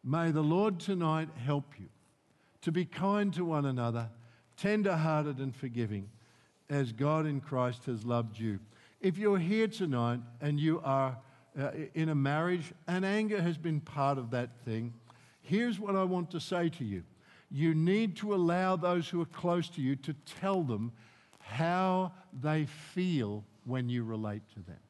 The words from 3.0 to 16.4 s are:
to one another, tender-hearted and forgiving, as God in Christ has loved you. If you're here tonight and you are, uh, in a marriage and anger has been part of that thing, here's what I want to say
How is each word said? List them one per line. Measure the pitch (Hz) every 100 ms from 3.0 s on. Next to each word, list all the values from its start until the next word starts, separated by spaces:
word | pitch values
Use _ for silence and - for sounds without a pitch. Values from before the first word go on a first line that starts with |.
| 190 208 202
to | 160
one | 175 156 143
another, | 127 120 117 113 - - - _ -
tender-hearted | 202 214 202 165 160 151 151 127
and | 135
forgiving, | 120 131 117 110 104 98 - - - _ _ _
as | 143 127
God | 113 143 156 156
in | 139
Christ | - 131 123 120 -
has | 117 117
loved | 120 113 101
you. | 110 98 - - - _
If | 190 170
you're | 208 196
here | 165 214 220
tonight | 220 180 127 117 123 117 -
and | 147 147
you | 156 160 139
are, | 135 131 123 - - _ 143
uh, | 139 - 151
in | 160 160
a | 147
marriage | 139 151 170 180 147 - -
and | 185
anger | 196 208 214 208
has | 170 165
been | 165 151
part | - 147 139 139
of | 117
that | 123 123 -
thing, | - 113 120 117 - - - _
here's | - 196 240 196
what | 208 196
I | 185
want | 180 170
to |
say | 175